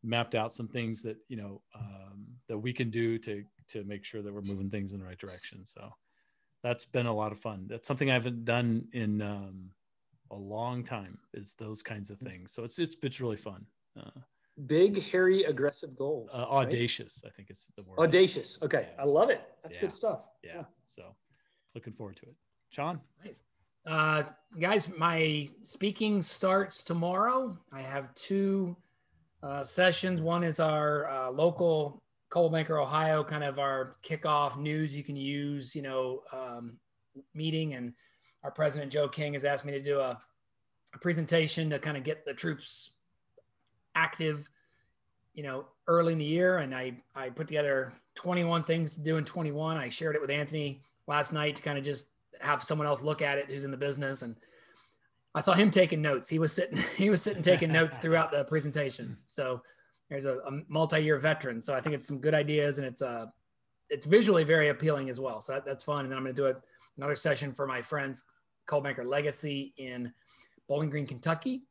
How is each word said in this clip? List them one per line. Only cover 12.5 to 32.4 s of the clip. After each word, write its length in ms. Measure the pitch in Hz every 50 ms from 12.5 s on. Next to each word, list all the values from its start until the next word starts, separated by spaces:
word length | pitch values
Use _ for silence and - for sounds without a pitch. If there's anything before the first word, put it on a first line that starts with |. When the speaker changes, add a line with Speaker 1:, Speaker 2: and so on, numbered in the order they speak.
| -
Speaker 1:
So 120 | - 113
it's, 140 | 113 - -
it's, 180 | 170 160 - - -
it's 180 | 139 127 -
really 160 | 131 120 110
fun. 280 | 101 - 107 98 92 104 - _ _ _ _ _ -
Uh, 220 | - - - 135 123 _ _ _ _ _ _ - 143
Speaker 2:
Big, 360 | 123 151 160 180 208 202 202 160 -
hairy, 340 | - 185 185 185 190 196 196
aggressive 520 | 156 147 139 135 143 - - - 151 131
goals, 340 | - 135 139 156 135 113 - -
Speaker 1:
uh, 40 | 123
Speaker 2:
right? 100 | 120 -
Speaker 1:
audacious, 720 | 135 139 131 127 127 117 120 120 - - - - - - -
I 60 | -
think 200 | - - 101 _
is 200 | 101 - - - _
the 60 | - 104
word. 140 | 92 92 -
Speaker 2:
Audacious. 580 | 160 165 156 180 190 180 - - - - - -
Okay. 280 | 160 151 - 139 110 - -
Speaker 1:
Yeah. 100 | - 139
Speaker 2:
I 40 |
love 240 | 143 143 151 208 277
it. 100 | - - - - - _ _
That's 140 | 160 165
Speaker 1:
Yeah. 40 | - 208
Speaker 2:
good 100 | 185 -
stuff. 360 | - - 220 - - - - _ _ -
Speaker 1:
Yeah. 100 | - 165
Speaker 2:
Yeah. 80 | 175 156 - _ _ _ _
Speaker 1:
So 260 | - - - 92 101 _ _ _ _ _ _ _ _ _ _ _ _
looking 180 | 123 - 120 107
forward 240 | - 113 101 95
to 100 | - -
it. 80 | - 127 _ _ _ _ _ _ _
Sean? 300 | - - 143 160 175 156 - _ _ _ -
Speaker 3:
Nice. 200 | 208 - - - _ _ _ _ _ _ _ _
Uh, 380 | - 156 156 156 156 156 151 147 147 - _ _ _ - 165
guys, 320 | 160 175 208 214 151 165 185 160
my 500 | 160 170 170 160 160 156 151 151 147 139 - - -
speaking 580 | - - - 190 208 202 - 220 214 208 202
starts 640 | 170 - - - - 190 190 196 196 190 - - -
tomorrow. 720 | - 170 170 165 175 180 185 208 233 254 262 269 247 185 170 _ _ 147
I 100 | 135 135
have 300 | 131 135 139 135 131 -
two, 600 | - - - 196 196 196 196 196 196 190 180 175 - _ _ _ _ _ _ _ _ _ _ _ _ -
uh, 200 | 143 139 143 139
sessions. 580 | - - - 180 185 170 - - 185 185 170
One 220 | 156 165 170 175 175
is 160 | 170 156 -
our, 500 | 165 156 151 151 151 147 147 147 143 151
uh, 220 | 135 131 131 127
local 720 | 127 139 156 175 170 175 185 170 160 156 151 143 139 - _ _ _ _ _ _
Coldwell 300 | - 175